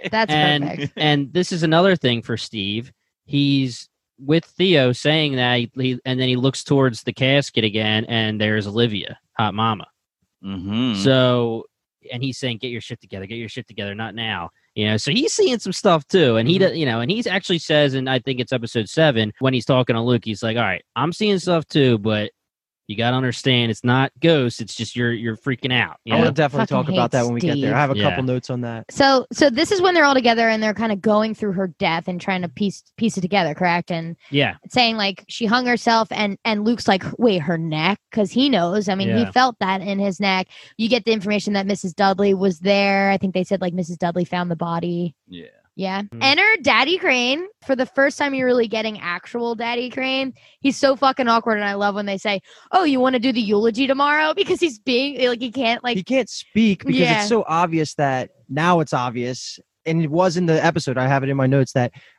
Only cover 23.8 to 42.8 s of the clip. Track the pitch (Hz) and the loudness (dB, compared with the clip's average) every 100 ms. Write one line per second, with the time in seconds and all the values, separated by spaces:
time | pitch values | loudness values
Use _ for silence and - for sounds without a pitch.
23.8 | 123 127 135 - 165 156 120 - 107 - | 2 2 0 0 2 4 2 -4 -10 -8
24.8 | 113 120 120 117 117 110 - 127 131 127 | -8 -2 -2 -2 -4 -6 -4 -4 0 0
25.8 | 92 78 - 113 - 147 147 139 135 135 | 0 -4 -2 0 2 2 0 0 0 -2
26.8 | 127 139 120 131 120 120 175 131 135 127 | 0 0 2 2 0 0 0 0 0 2
27.8 | 143 135 104 - 127 127 - 123 120 113 | 0 2 0 0 -2 -4 -4 -6 -6 -10
28.8 | 110 - 277 262 247 - 294 233 330 392 | -8 2 4 4 0 2 2 4 0 2
29.8 | 370 349 285 262 233 233 226 220 214 196 | 2 4 4 4 2 2 2 0 -2 -2
30.8 | 226 202 220 208 220 214 214 185 190 - | -2 -2 2 2 0 -2 -4 -2 -4 -2
31.8 | 190 165 175 180 - 185 175 - 202 - | -2 -2 -4 -6 -4 -4 -4 -4 -4 -4
32.8 | _ - 220 - 175 202 165 151 180 175 | _ -4 -2 -2 -2 0 0 0 0 0
33.8 | - 170 165 170 - 143 127 82 - 254 | -2 -6 -8 -12 -4 0 0 -2 -4 0
34.8 | 233 220 196 185 - - 220 240 247 240 | 0 0 -4 -6 -12 -6 -2 0 0 0
35.8 | - 226 220 - 208 190 233 214 208 240 | 2 2 0 -2 -4 -4 -4 -2 0 0
36.8 | - 190 - - 233 185 147 170 165 156 | 0 0 -2 0 2 2 0 -2 -2 0
37.8 | 165 196 _ - 196 233 285 220 170 208 | 0 -2 _ -2 0 2 2 2 2 0
38.8 | 190 190 - 226 214 247 254 226 190 190 | -2 -2 0 0 2 2 2 2 -2 -2
39.8 | 185 196 202 185 202 185 185 - - - | -2 -2 -2 0 0 0 -2 -10 -18 -6
40.8 | 220 240 220 220 190 208 208 202 190 202 | 0 0 2 0 0 -2 0 -2 -2 -4
41.8 | 185 165 196 190 202 196 196 160 185 202 | -4 2 2 4 2 2 0 0 2 2